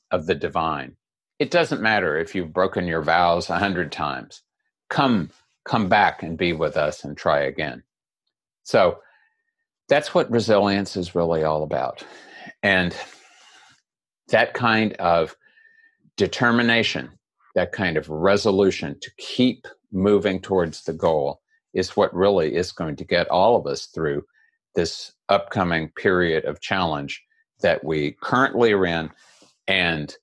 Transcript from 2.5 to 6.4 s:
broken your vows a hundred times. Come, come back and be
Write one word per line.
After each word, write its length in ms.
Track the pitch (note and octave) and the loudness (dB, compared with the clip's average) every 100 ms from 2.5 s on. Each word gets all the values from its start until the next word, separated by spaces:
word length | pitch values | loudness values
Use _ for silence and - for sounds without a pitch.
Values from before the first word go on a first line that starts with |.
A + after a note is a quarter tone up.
broken 340 | F2 F#2+ F#2+ F2 | 0 0 0 -2
your 140 | D#2+ | -2
vows 480 | D2+ E2+ F2 E2+ F2 | 2 4 4 2 0
a 100 | F2 | -2
hundred 320 | G2 F2 D#2 | -2 -2 -6
times. 500 | - D2 C2+ - - _ _ _ _ - | -6 -6 -6 -12 -20 _ _ _ _ -6
Come, 420 | - C3+ G#2 D#2 _ _ _ - | 0 2 2 -2 _ _ _ -4
come 240 | A#2 F#2+ | -2 2
back 340 | G#2+ F2 - | 4 4 0
and 140 | E2 | -6
be 160 | E2+ | -2